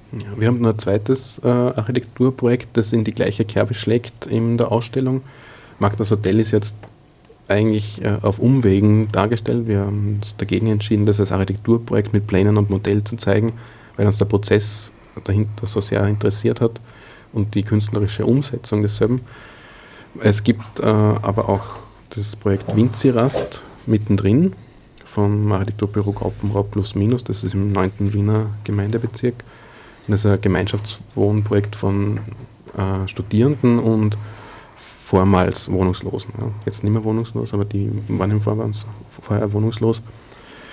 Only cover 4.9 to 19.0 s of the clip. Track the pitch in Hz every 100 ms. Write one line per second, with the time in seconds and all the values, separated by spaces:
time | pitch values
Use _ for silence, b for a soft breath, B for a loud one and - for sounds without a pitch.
4.9 | 135 131 131 B B B B B - 101
5.9 | 104 104 107 107 104 110 107 107 - -
6.9 | - _ _ - - - 104 110 107 104
7.9 | - 110 104 107 101 120 135 113 98 104
8.9 | 107 107 104 104 117 - 120 113 101 101
9.9 | 101 104 104 101 - 107 98 110 104 104
10.9 | 107 104 104 101 98 95 98 - 117 117
11.9 | 113 104 107 107 95 101 104 101 95 101
12.9 | 101 104 117 - 101 113 113 B B B
13.9 | - 104 104 104 101 101 107 104 - -
14.9 | - - - - 101 107 - 104 107 101
15.9 | 107 101 104 104 101 117 120 117 113 B
16.9 | B B B B 113 104 104 98 107 104
17.9 | 107 104 - - 127 127 120 - 104 104
18.9 | 107